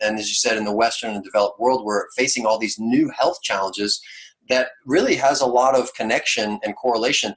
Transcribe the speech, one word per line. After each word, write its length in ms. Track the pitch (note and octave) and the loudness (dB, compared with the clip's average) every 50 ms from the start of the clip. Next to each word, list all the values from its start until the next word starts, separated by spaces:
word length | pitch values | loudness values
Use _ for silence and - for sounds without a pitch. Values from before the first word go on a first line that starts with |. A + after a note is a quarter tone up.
| G#2+ | -2
and 160 | G#2+ G#2+ G#2+ | -2 -2 -2
as 100 | G#2 G#2 | -4 -4
you 60 | - | -2
said, 200 | - - A#2+ A2 | 0 0 0 0
in 100 | G#2+ G#2+ | -2 -2
the 60 | G#2 | -2
Western 440 | G#2 G#2+ A#2 A#2 - - B2 A2+ G#2 | 0 2 2 0 0 -2 -6 -6 -8
and 80 | G2+ F#2+ | -8 -6
developed 360 | F#2+ - G#2 G2+ G2+ - - | -2 0 2 2 0 0 0
world, 240 | A#2 B2+ C3 - G#2+ | 0 0 0 0 0
we're 220 | G#2 G#2 G2+ - - - | -2 -2 -2 -2 -4 -2
facing 300 | B2+ B2 - - B2+ A2+ | -2 -2 0 0 0 0
all 140 | G#2+ A2 A2 | 0 0 0
these 180 | A2+ G#2 - G#2+ | 0 -4 -4 -4
new 320 | A2 A2+ B2+ C#3+ D#3+ C3 | -2 0 2 2 2 2
health 300 | - - C3 D3+ - - | 0 0 0 0 0 -2
challenges 580 | - - G#2+ G2 G2 F#2+ F#2 G2+ G#2 G#2 G#2 - - - - - - - _ _ _ - | -4 -4 -4 -4 -4 -4 -4 -4 -2 -2 -2 -4 -6 -14 -20 -20 -20 -20 _ _ _ -2
that 180 | B2+ B2+ B2+ - - _ - | 0 0 0 -2 -6 _ -4
really 300 | C3 C3+ F#3 B3 C4+ E3 | 0 2 2 4 2 2
has 260 | C3 C3+ C#3 C#3+ - | 2 2 2 2 2
a 40 | C#3 B2 | 2 2
lot 260 | A#2+ B2 B2+ C3 C3+ | 4 4 4 4 4
of 180 | C3 A#2+ - - | 2 2 0 -4
connection 640 | - A2+ A2 A#2+ D3+ - - - A#2 G#2+ G#2 G#2 G2+ - | -6 -2 0 0 0 0 0 -2 0 0 -2 -2 -4 -6
and 120 | G#2 G2+ | -6 -6
correlation 580 | - - B2+ A#2 A2 A2+ C3 D3 - - G#2 G2 | -2 0 0 0 2 2 0 0 0 -2 -2 -4